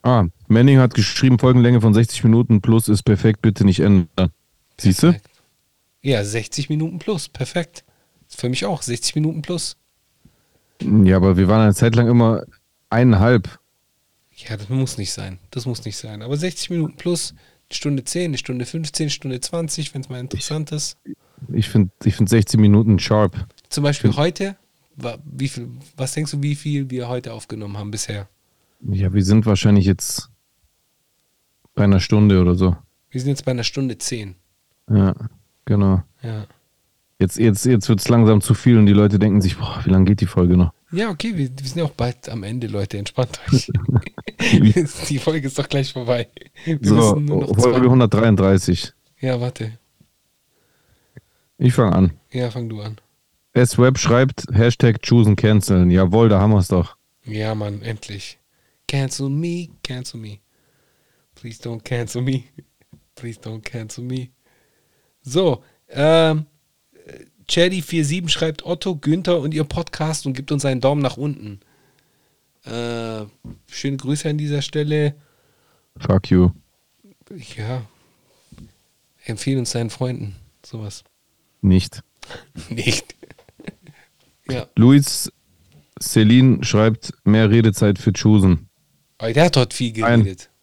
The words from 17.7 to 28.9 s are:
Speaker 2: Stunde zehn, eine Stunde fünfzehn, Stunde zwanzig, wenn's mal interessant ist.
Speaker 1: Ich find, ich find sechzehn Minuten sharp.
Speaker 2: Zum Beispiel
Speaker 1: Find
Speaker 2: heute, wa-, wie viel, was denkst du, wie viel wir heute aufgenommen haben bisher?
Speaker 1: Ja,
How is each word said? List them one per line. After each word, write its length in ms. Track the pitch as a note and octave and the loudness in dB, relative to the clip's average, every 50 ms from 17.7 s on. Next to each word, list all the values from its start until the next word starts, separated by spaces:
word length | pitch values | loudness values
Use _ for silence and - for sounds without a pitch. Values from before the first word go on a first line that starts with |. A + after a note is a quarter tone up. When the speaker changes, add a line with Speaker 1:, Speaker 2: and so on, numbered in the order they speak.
| - | -14
Speaker 2:
Stunde 280 | - - D3 C#3+ C3+ B2+ | -8 -6 -4 -4 -4 -6
zehn, 220 | - - E3+ F3+ | -6 -6 -6 -4
eine 120 | E3 C#3+ | -4 -6
Stunde 280 | - - - B2+ B2 B2 | -8 -8 -8 -8 -8 -8
fünfzehn, 440 | - - E3 D#3+ D3 - - D#3 D3 | -8 -8 -8 -10 -8 -6 -6 -6 -6
Stunde 320 | C#3+ - - C3+ B2+ B2 | -6 -8 -8 -8 -8 -8
zwanzig, 540 | - - - E3+ E3 D#3 - - D3 - _ | -8 -8 -6 -6 -6 -6 -6 -8 -10 -10 _
wenn's 140 | C#3 C3 - | -12 -12 -12
mal 100 | B2+ B2 | -12 -14
interessant 520 | B2 C3+ - C#3 - - D3+ D#3 D#3 D3 | -12 -10 -10 -10 -8 -8 -8 -8 -8 -8
ist. 260 | D#3 D3+ - - - _ _ - - _ _ _ _ _ - - | -8 -8 -8 -10 -12 _ _ -18 -18 _ _ _ _ _ -14 -6
Speaker 1:
Ich 180 | - - G#2 - | -2 -2 -2 0
find, 220 | - G#2+ G2 F2+ _ _ - | 2 0 0 0 _ _ -2
ich 120 | A2 G2 | -2 0
find 140 | - A2+ F#2 | 0 0 2
sechzehn 300 | A#2 A2+ G2+ - - A2 | 4 2 2 2 2 4
Minuten 400 | G#2+ G#2 G#2 G#2 A2+ A2 G2+ F2+ | 4 6 6 4 4 4 2 0
sharp. 480 | - - A2 G#2+ G#2+ F#2 - - - - _ _ _ _ | 2 0 2 2 2 0 -2 -6 -12 -12 _ _ _ _
Speaker 2:
Zum 140 | - D3 C#3+ | -6 -2 -2
Beispiel 260 | C#3+ C#3+ - - G#2+ | -2 -2 0 0 0
Speaker 1:
Find 80 | - | 0
Speaker 2:
heute, 380 | C#3+ D3 F3 F3 - G3 G3 G3 _ _ _ _ _ _ _ _ | 2 -2 -2 -2 -4 -8 -8 -8 _ _ _ _ _ _ _ _
wa-, 220 | C#3 B2+ A#2+ A2 - - | -12 -12 -12 -12 -12 -18
wie 240 | D3 C3+ C3 C3+ | -18 -10 -8 -8
viel, 220 | C3+ - B2 A#2+ B2 B2 B2+ C#3 _ _ | -8 -8 -10 -14 -14 -16 -20 -20 _ _
was 160 | - C3 B2+ - | -10 -10 -8 -6
denkst 180 | D3+ D#3 C#3+ | -8 -8 -6
du, 120 | - C#3+ C#3 | -6 -6 -4
wie 120 | D3 D3 | -4 -6
viel 340 | C#3+ - D3+ D3 C#3+ C#3 B2+ | -6 -6 -6 -4 -4 -4 -6
wir 180 | C3 B2+ A#2+ | -8 -8 -8
heute 260 | A#2+ B2+ B2+ A#2+ A#2 A2+ | -6 -8 -8 -8 -10 -16
aufgenommen 440 | A2 - _ A2+ A2 G#2 G2+ G2+ | -16 -14 _ -14 -12 -12 -10 -10
haben 140 | G#2 G2+ G#2 | -10 -10 -10
bisher? 360 | G#2 G#2 - - G#2+ G2+ G2 _ _ _ _ _ _ _ _ _ _ _ | -8 -10 -8 -8 -10 -10 -12 _ _ _ _ _ _ _ _ _ _ _
Speaker 1:
Ja, 320 | - - | -8 -6